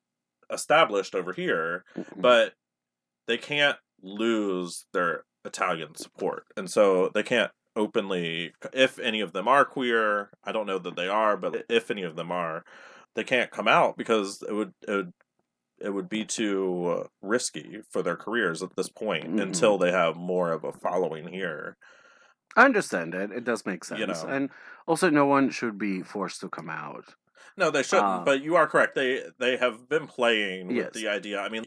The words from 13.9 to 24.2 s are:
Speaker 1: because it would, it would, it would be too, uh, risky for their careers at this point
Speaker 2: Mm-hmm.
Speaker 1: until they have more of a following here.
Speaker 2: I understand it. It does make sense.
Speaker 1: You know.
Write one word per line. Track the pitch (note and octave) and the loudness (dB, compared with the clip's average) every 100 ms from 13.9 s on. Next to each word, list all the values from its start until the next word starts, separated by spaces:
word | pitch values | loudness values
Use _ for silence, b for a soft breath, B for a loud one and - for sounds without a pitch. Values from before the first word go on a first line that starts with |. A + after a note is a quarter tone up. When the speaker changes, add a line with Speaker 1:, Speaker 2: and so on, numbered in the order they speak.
| - | 0
Speaker 1:
because | A#2+ A2 G2 G2 - | 0 2 2 -6 -6
it | |
would, | G#2 G2+ - - | -4 -4 -6 -2
it | |
would, | G2+ F2+ - _ _ _ _ _ _ | -2 -2 -10 _ _ _ _ _ _
it | G#2 | -6
would | G2 F2+ | -6 -4
be | G#2+ | -6
too, | G2+ - A2 G2 F#2+ F2+ F2 | -6 -4 -2 0 0 0 -2
uh, | E2+ - _ | -2 -4 _
risky | G2 A#2 - E2+ - G#2 - | -2 -2 -2 -8 -12 -16 -10
for | G#2 | -6
their | F#2 E2+ | -4 -4
careers | - A#2 G2 E2 | -4 0 0 -2
at | F2+ - | -6 -6
this | F#2 | -8
point | - A2 E2+ D#2+ | -6 -4 -4 -2
Speaker 2:
Mm-hmm. | G2+ | -4
Speaker 1:
until | G2 F2+ A2 G2 | -2 2 4 4
they | F2+ | 2
have | F2+ E2+ D#2+ | 4 2 0
more | F2+ F#2 F2 | -2 0 0
of | D#2+ | -2
a | C2+ | -6
following | - F#2 F2+ F2 D#2 E2 | -6 -4 -2 -2 -4 -10
here. | F2+ F#2 D2+ E2+ - b b b b b b _ - | -8 -6 -8 -12 -14 b b b b b b _ 6
Speaker 2:
I | |
understand | C4 G#3+ - G2 E2 | 6 6 -2 -4 -4
it. | F#2 G2+ | -6 -6
It | G#2 | -6
does | A#2 A2+ - | -4 -4 -4
make | F#2+ | -6
sense. | - G#2+ | -8 -6
Speaker 1:
You | G#2 | -4
know. | E2+ | -4